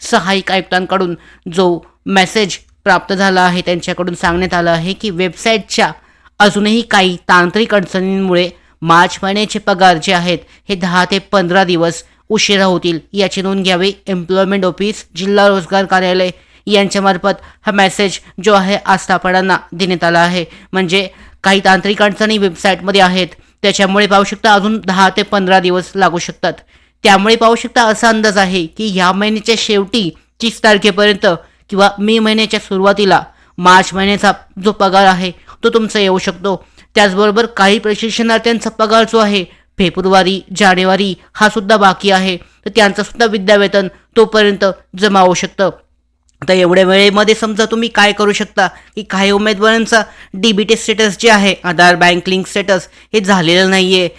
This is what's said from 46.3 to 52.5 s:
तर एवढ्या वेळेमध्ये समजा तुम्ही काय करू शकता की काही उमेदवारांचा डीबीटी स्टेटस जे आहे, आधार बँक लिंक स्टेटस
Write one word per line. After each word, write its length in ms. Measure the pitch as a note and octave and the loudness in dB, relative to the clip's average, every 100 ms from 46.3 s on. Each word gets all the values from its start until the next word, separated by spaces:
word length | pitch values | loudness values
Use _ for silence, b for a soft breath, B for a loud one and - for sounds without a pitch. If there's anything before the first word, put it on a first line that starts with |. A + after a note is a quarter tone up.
| - - | -8 0
तर 40 | |
एवढ्या 300 | F#3 F3 F#3 | 2 4 4
वेळेमध्ये 520 | F#3 G3 G3+ G3+ G#3+ | 4 4 4 2 2
समजा 300 | G#3+ A3 G#3+ | 0 -2 -4
तुम्ही 240 | A3 A3+ A3+ | -2 -2 -2
काय 220 | G#3 G#3 | 0 0
करू 220 | G#3 G#3 | 2 -2
शकता 340 | G3 G3 - F3+ | -2 -4 -2 -4
की 360 | - _ A3 | -4 _ -14
काही 280 | G3+ F#3+ G3 | -8 -2 0
उमेदवारांचा 720 | G3+ G#3+ G3 A3 A3+ G#3+ A3+ - B B | 0 0 0 0 0 0 -2 -2 B B
डीबीटी 420 | F#3+ A3+ G3+ G#3+ | -4 -2 0 0
स्टेटस 420 | A3+ - A3 A3 E3+ | -2 -2 -2 -2 0
जे 100 | A3+ | 2
आहे, 260 | G#3 G3 - | 4 2 -2
आधार 320 | F3+ E3 F3 | -4 2 4
बँक 340 | F3 F3 F3 F#3+ | 4 2 0 -2
लिंक 180 | F#3+ | -4
स्टेटस 400 | - | -4